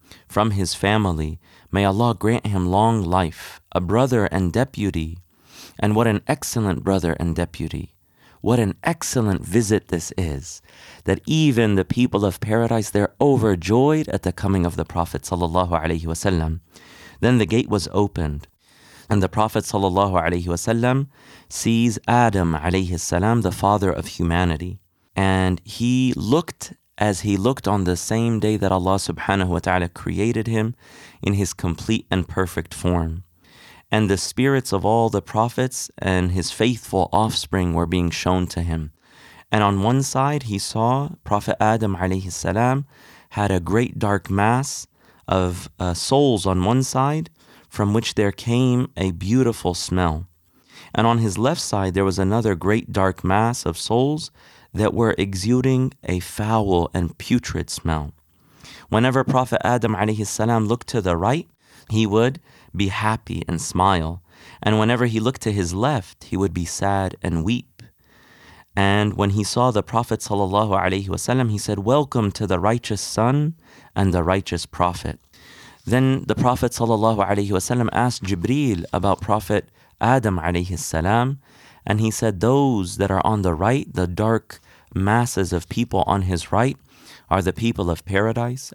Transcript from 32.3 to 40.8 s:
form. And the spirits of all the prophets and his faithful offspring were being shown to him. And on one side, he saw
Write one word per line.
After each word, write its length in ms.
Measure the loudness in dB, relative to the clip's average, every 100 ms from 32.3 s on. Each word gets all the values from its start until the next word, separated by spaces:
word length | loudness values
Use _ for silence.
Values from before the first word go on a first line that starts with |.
| -2 -2 -4 -8
form. 520 | -4 0 0 -2 -6 -12 _ _ -20 -20 -20 _
And 220 | 0 2
the 60 | 0
spirits 560 | 0 0 2 2 0
of 120 | 0
all 260 | 2 2 2
the 120 | 0
prophets 680 | -2 0 0 0 -4 -4 -10 -6
and 340 | -2 0 2
his 180 | 0 -4
faithful 580 | 0 0 0 -2 -2 0
offspring 600 | 2 0 -2 -2 0 0
were 140 | 0 0
being 240 | 0 0
shown 380 | -2 0 0 0
to 140 | -2
him. 280 | -4 -4 -6 -12 _ -20 -20 -20 -4
And 100 | 2
on 220 | 2 2
one 180 | 2 2
side, 420 | 0 0 0 -2
he 140 | -4 -6
saw 520 | -4 -2